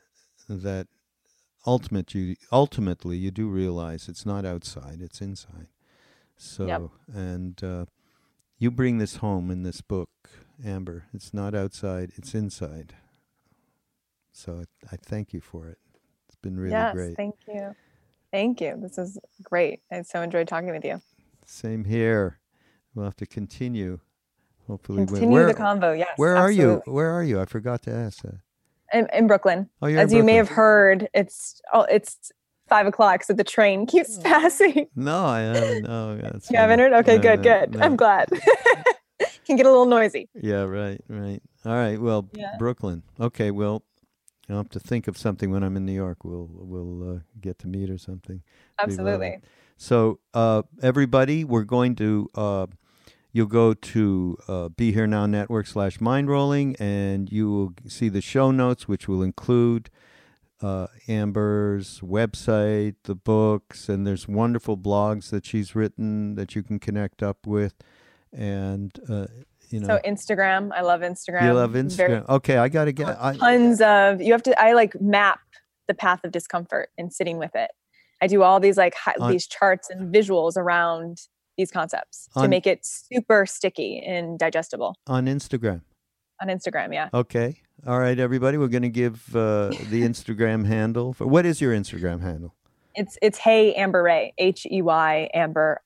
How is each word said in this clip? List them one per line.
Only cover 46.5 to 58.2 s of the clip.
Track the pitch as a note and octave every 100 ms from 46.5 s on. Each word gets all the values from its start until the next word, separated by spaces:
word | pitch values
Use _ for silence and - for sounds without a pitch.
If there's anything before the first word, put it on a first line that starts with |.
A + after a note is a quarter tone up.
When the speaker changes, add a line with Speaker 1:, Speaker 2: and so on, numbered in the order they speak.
| E2+ F#2 F2+ F2 F2 F2+ F2+
Speaker 1:
uh, | D#2+ A2+
get | F#2+ -
to | F2+
meet | F#2+ F#2+
or | F#2
something. | - F#2 - F#2
Be | - _ _ -
Speaker 2:
Absolutely. | G#3 F#2+ F#2+
Speaker 1:
lovely. | G2+ F#2 E2 _ _ _ _
So, | - A#2+ A2+ - _
uh, | A#2 A2+ G#2+ - -
everybody, | B2+ C3 C3+ C3 C3 D#3
we're | D3+ A#2
going | G#2 B2 B2 A2+
to, | G#2+ G#2+ G#2 -
uh, | G#2 G2 F#2 F#2 _ _ _ _ _
you'll | A#2 G#2+
go | A#2 A2+
to, | A2 - A2+ G#2 F#2+ F2+ E2+ -
uh, | F#2+ E2+
Be | E2+ A#2
Here | G#2 G#2+
Now | G#2+ G#2
Network | G#2 G2+ A2+ G2+
slash | G#2 G2 -
Mind | A2+ C3 C#3+
Rolling, | C#3+ C#3 C#3+ C#3 B2+
and | G2+ G2+ G2 G2 G2
you | G#2+ G#2+
will | G2+ F#2+ F2 -
see | - A2+
the | G2